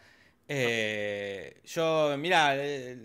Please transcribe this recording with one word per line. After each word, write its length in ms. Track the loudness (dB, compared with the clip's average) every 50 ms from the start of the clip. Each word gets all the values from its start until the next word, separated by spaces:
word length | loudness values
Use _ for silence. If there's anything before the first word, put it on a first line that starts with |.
| _ -20 -20 _ _ _ _ _ _ -6 -2 0 0
Eh, 1000 | 2 2 0 0 0 -2 -2 -2 -4 -4 -4 -6 -6 -8 -8 -10 -14 -16 -18 _
yo, 500 | -8 -4 -2 0 2 2 2 2 2 0 -2
mirá, 380 | 0 4 4 6 6 6 4
eh, 420 | 2 0 -2 -4 -6 -8 -10 -12 -14 -16